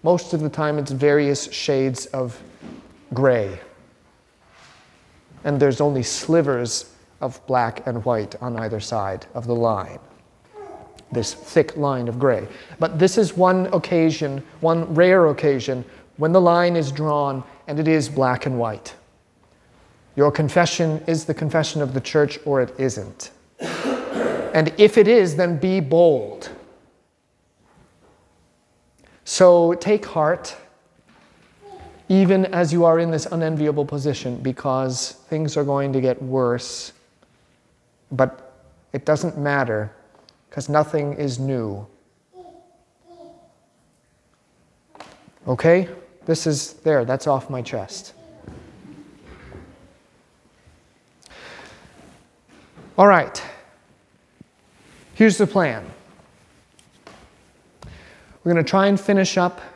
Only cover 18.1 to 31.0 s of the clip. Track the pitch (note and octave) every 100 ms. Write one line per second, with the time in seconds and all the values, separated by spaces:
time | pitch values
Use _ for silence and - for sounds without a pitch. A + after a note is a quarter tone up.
18.1 | C#3+ C3 B2 C#3+ B2+ A#2 G#2+ - - _
19.1 | _ _ _ _ _ _ _ _ _ _
20.1 | - D3 C#3+ D3+ F3+ E3+ - D#3+ D3+ D#3
21.1 | D#3+ - D3 D#3 E3 D3+ D#3 C#3 C3 -
22.1 | D#3 D3 - - C#3 B2+ - C3 G#2+ F#2+
23.1 | - - _ _ _ - - - B3+ -
24.1 | - - - - D#3+ D#3 - G#3 - G3+
25.1 | A#3 F3+ D3+ F3 D#3+ F#3 F#3+ C#3 E3 E3+
26.1 | C3+ G#2 - - - - _ _ _ _
27.1 | _ _ _ _ _ _ _ _ _ _
28.1 | _ _ _ _ _ _ _ _ _ _
29.1 | _ - - F#3 F3 E3+ F3 G3 G#3 -
30.1 | E3 D3+ C3+ - - - _ _ _